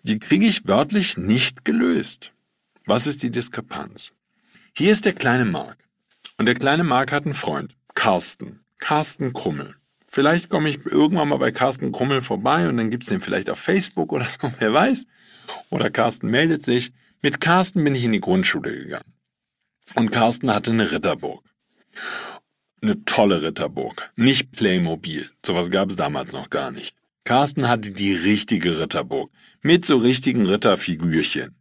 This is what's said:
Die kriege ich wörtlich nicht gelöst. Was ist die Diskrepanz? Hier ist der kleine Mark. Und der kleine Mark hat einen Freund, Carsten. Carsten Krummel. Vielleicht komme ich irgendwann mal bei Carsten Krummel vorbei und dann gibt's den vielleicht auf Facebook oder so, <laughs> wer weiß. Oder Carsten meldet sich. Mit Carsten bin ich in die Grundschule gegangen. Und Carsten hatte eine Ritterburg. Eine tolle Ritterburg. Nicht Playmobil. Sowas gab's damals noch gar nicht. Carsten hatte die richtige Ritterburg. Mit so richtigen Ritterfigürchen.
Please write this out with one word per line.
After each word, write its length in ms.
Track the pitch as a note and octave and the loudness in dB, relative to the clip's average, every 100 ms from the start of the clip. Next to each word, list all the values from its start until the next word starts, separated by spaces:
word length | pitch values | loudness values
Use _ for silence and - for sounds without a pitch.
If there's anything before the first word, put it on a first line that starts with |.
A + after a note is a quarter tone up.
Die 160 | - G#2+ | -2 -4
kriege 280 | - D#3 A3 | 2 4 4
ich 220 | - - | 2 2
wörtlich 480 | G2+ D3 G#3 F3+ - | 2 4 0 0 -2
nicht 480 | F2+ B2 A#2+ - | 0 2 0 -2
gelöst. 680 | - - B3 - - - - _ _ _ _ _ | -2 2 2 0 -2 -10 -18 _ _ _ _ _
Was 220 | - A2 C#3 | -2 0 0
ist 160 | C#3+ | -4
die 80 | B2 | -4
Diskrepanz? 800 | A#2+ A#2+ - - - - - - _ _ _ _ _ _ - | -4 -6 -10 -10 -12 -12 -16 -18 _ _ _ _ _ _ 2
Hier 160 | F3 | 4
ist 140 | G#3+ G#3+ | 4 2
der 80 | |
kleine 320 | - C3 B2+ A2+ | 0 2 2 2
Mark. 320 | D#2 B1+ - _ _ _ _ - - | -2 -8 -16 _ _ _ _ -20 0
Und 100 | A2 | 0
der 80 | |
kleine 300 | B2 C#3 D#3 | 2 2 2
Mark 260 | E3+ B2+ C3+ | 2 2 2
hat 140 | C#3+ | -2
einen 100 | C#3+ | -2
Freund, 400 | C#3 - D2 - _ _ | -4 -4 -6 -8 _ _
Carsten. 680 | - - F#2 - - - - _ _ | -2 2 2 -2 -10 -14 -18 _ _
Carsten 540 | - D3+ D3+ - C3+ | -2 0 0 -4 -6
Krummel. 460 | B2+ - C#2+ - - _ _ _ | -4 -6 -6 -12 -18 _ _ _
Vielleicht 380 | - C#3+ E3+ F3 | 2 4 2 0
komme 220 | E3 D3+ | -2 -2
ich 160 | C#3+ D3 | -2 0
irgendwann 420 | D3+ D3+ F3+ D3 | 4 4 4 2
mal 80 | C#3+ | 2
bei 160 | B2+ | 0
Carsten 400 | - C3 C3 C3 | 2 0 0 -6
Krummel 300 | - C3 C3+ | -2 0 0
vorbei 440 | B2 G#2+ A#2+ D#3 E3+ | -2 -2 0 2 2
und 120 | A#2+ | 0
dann 120 | A2 | -2
gibt's 180 | A#2+ - | -2 -4
den 120 | F#2+ | -4
vielleicht 300 | - G2 G2 | -2 -4 -4
auf 80 | - | -6
Facebook 520 | - F#3+ F#3 - - | 0 0 0 -4 -4
oder 140 | D3+ | -2
so, 260 | B2 - C#3 | -4 -4 -6
<laughs> 40 | B2 | 0
wer 140 | A2 | 2
weiß. 320 | B2+ A3+ C4 - _ _ - - - - | 4 2 0 -4 _ _ -20 -18 -18 -8
Oder 220 | - A2 | -2 -2
Carsten 400 | - A#2 - - | 2 0 0 0
meldet 340 | B2 E3 - | 2 2 0
sich. 280 | - B2 B2 _ _ _ | 0 0 -2 _ _ _
Mit 200 | D3 - | -4 0
Carsten 440 | E3 F3+ F#3 F#3+ | 2 2 2 0
bin 100 | D3 | 0
ich 100 | C3 | 2
in 80 | A#2+ | 0
die 80 | G#2 | 0
Grundschule 540 | F2+ F#2 F2+ - - | 2 2 2 -2 -6
gegangen. 380 | C#2+ C#2+ D2 - _ _ _ _ _ _ _ - | -10 -10 -14 -14 _ _ _ _ _ _ _ -6
Und 160 | - A2+ | 0 0
Carsten 420 | A#2+ A#2 A#2 C3 | 4 2 2 -2
hatte 180 | G#2 - | 0 0
eine 200 | A2+ G#2 | 0 0
Ritterburg. 540 | - F#2 D2+ - - _ _ _ _ _ - - - - - _ _ _ _ | 0 -2 -2 -6 -10 _ _ _ _ _ -14 -12 -10 -12 -18 _ _ _ _
Eine 240 | G#2+ G#2+ | -2 -2
tolle 380 | - - G#2 F2 | -2 2 4 4
Ritterburg. 680 | D#2 - D#2 D2 B1+ - - - | 0 -4 -6 -4 -8 -10 -14 2
Nicht 360 | B2 C3+ - | 2 2 -2
Playmobil. 760 | - G2+ F#2 E2+ D#2+ E2+ D2+ - _ | -2 2 2 0 -2 -6 -10 -10 _
Sowas 260 | - F2+ F2 | -4 -2 0
gab's 260 | F#3 F#3+ - | 0 -2 -2
damals 360 | D3 C#3+ B2+ | -4 -4 -8
noch 160 | C3+ - | -12 -6
gar 220 | D3 C3+ | -6 -6
nicht. 240 | - - _ _ _ | -10 -16 _ _ _
Carsten 440 | - B2 C#3+ C#3+ A#2+ | 0 2 2 0 0
hatte 240 | A#2+ G#2 | 0 -2
die 220 | G2 G2 | -2 0
richtige 680 | F#2 F#2 G#2 - G2 E2+ E2 | 2 2 0 0 0 0 -2
Ritterburg. 500 | D#2+ D#2+ B1+ - - _ _ _ | -4 -4 -4 -6 -6 _ _ _
Mit 240 | C#3+ F3 | 2 2
so 140 | F3 C3 | 4 4
richtigen 480 | A#2+ C3 B2+ B2 F#2+ | 4 2 0 2 2
Ritterfigürchen. 1080 | G#2 A2+ F#2 - D#2+ E2+ D#2 C#2+ D2 B1+ _ | 4 4 2 0 -2 0 0 0 -4 -8 _